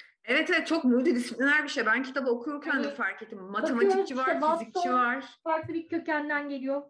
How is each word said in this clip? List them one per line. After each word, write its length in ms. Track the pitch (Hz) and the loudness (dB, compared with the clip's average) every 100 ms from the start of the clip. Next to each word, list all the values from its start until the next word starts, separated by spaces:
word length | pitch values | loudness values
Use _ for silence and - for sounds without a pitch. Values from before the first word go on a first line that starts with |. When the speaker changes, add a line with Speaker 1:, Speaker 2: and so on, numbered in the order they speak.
| - _ | -20 _
Speaker 1:
Evet, 260 | - 277 320 | 0 2 2
evet, 160 | 330 - | 0 2
çok 180 | 320 | 2
multidisipliner 800 | 254 247 262 240 - - 277 302 | 4 4 4 2 0 0 2 4
bir 40 | 285 | 2
şey. 180 | 277 220 | 0 2
Ben 160 | 233 | 0
kitabı 280 | 269 - 254 | 0 -2 0
okurken 520 | 233 311 294 330 269 | 0 -2 -6 -2 -2
de 40 | 214 | -2
Speaker 2:
Hani 80 | |
Speaker 1:
fark 280 | - 196 196 | -2 -4 -6
ettim. 160 | 220 202 | -12 -14
Speaker 2:
bakıyoruz 320 | 185 208 311 | -8 -2 0
Speaker 1:
Matematikçi 440 | 240 392 381 302 | 2 4 2 0
Speaker 2:
işte 20 | 262 | -2
Speaker 1:
var, 160 | 262 | 0
Speaker 2:
Watson 260 | 330 302 330 | 0 0 0
Speaker 1:
fizikçi 340 | - 370 247 | -2 -2 0
var. 480 | 247 240 269 - - | 2 2 -2 -8 -8
Speaker 2:
farklı 300 | 330 320 339 | -2 -2 -2
bir 140 | 320 - | -8 -6
kökenden 600 | 330 - 302 294 294 285 | -6 -2 -4 -2 -4 -4
geliyor. 340 | 277 262 285 285 | -6 -4 -4 -6